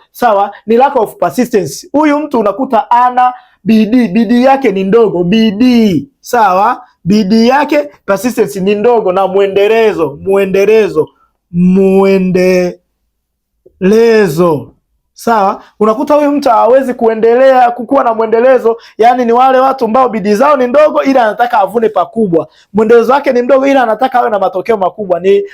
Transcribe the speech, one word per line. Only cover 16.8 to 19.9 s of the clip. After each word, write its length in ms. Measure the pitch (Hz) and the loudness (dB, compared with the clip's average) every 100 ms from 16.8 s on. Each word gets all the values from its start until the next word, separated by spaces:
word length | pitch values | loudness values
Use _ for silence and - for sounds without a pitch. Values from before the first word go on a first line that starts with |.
| 254 | 0
kuendelea 800 | 247 226 220 226 240 269 254 240 | -2 -2 0 0 2 4 4 2
kukuwa 320 | 240 220 277 | -2 -4 -2
na 100 | 247 | -2
mwendelezo, 640 | 220 226 226 254 254 220 226 - - | -2 -2 0 2 2 0 -4 -8 0
yani 280 | 226 254 233 | 2 2 0
ni 60 | |
wale 280 | 233 262 262 | 2 2 2
watu 260 | 269 262 | 0 -2
ambao 240 | 226 | -2